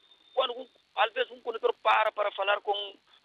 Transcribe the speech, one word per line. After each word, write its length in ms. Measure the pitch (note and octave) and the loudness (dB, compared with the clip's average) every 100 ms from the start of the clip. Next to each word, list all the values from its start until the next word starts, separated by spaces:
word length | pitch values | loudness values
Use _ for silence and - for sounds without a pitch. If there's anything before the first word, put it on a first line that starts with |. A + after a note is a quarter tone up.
| _ _ _ | _ _ _
Quando 200 | - B3+ | -2 -2
um, 160 | - C4 _ _ | -4 -14 _ _
às 180 | - A3 | -2 0
vezes 180 | B3 A#3 | 0 -4
um 80 | B3 | -6
condutor 340 | A#3+ A3+ A#3+ - | -8 -2 -2 0
para 300 | A3 A3 G#3+ | 2 4 2
para 180 | G#3+ G3+ | 0 -2
falar 280 | G3+ G3 G#3 | -2 0 0
com, 360 | G#3 G3+ G3+ - _ _ | -2 -6 -8 -16 _ _